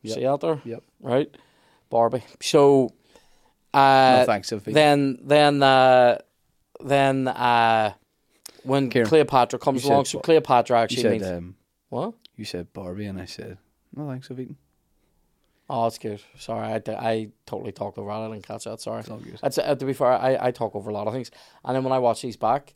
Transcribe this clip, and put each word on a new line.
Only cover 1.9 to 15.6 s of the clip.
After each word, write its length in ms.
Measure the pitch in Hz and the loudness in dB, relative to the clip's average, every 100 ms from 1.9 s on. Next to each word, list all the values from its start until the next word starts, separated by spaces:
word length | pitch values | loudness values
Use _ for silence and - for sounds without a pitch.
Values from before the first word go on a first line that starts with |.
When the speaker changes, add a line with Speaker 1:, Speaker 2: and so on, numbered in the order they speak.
Speaker 2:
Barbie. 320 | 117 117 123 - _ | 0 0 -2 -10 _
So, 520 | - 156 143 139 123 _ _ _ _ _ _ _ _ | 0 4 6 6 2 _ _ _ _ _ _ _ _
uh, 440 | 143 135 135 131 127 | 4 6 6 6 4
Speaker 1:
No 40 | 127 | 4
thanks, 220 | 104 98 | 0 -4
Sophie. 240 | 107 95 | -8 -2
Speaker 2:
then, 460 | 143 151 143 139 131 | 2 4 4 0 -4
then, 400 | 135 147 147 143 | 0 4 4 4
uh, 560 | 139 131 131 127 123 113 - _ _ _ _ - | 4 6 6 6 6 2 -6 _ _ _ _ -16
then, 420 | 131 139 135 135 131 | -2 2 2 0 -2
uh, 680 | - 123 120 113 113 107 - _ _ _ _ - _ | -2 0 2 4 2 0 -6 _ _ _ _ -20 _
when 280 | 131 135 131 | -2 -2 0
Speaker 1:
Kieran, 180 | 123 110 | 0 4
Speaker 2:
Cleopatra 500 | 156 147 135 120 127 | 4 4 2 2 0
comes 240 | - 131 | -2 -2
Speaker 1:
you 60 | 135 | 2
said 40 | |
Speaker 2:
along, 100 | 139 | 2
so 140 | 131 - | 0 -6
Speaker 1:
Bar-, 40 | |
Speaker 2:
Cleopatra 540 | - 160 - 123 117 120 | 2 2 4 2 4 0
Speaker 1:
you 40 | |
Speaker 2:
actually 180 | 113 123 | 0 0
Speaker 1:
said, 80 | 113 | 0
Speaker 2:
means 140 | 95 92 | -2 -4
Speaker 1:
um, 300 | 87 87 95 _ _ _ | -8 -12 -20 _ _ _
Speaker 2:
what? 260 | 117 185 226 - - | -8 -8 -10 -20 -16
Speaker 1:
you 80 | |
said 280 | 104 90 85 | -12 -12 -12
Barbie, 340 | - 92 92 104 | -14 -14 -10 -10
and 140 | 95 | -12
I 40 | |
said, 340 | 95 - - - _ _ _ | -14 -16 -18 -18 _ _ _
"No 140 | - 147 | -16 -12
thanks, 220 | 127 131 | -14 -14
I've 80 | 127 | -14
eaten." 180 | 131 143 _ _ _ _ _ _ _ _ _ _ | -14 -18 _ _ _ _ _ _ _ _ _ _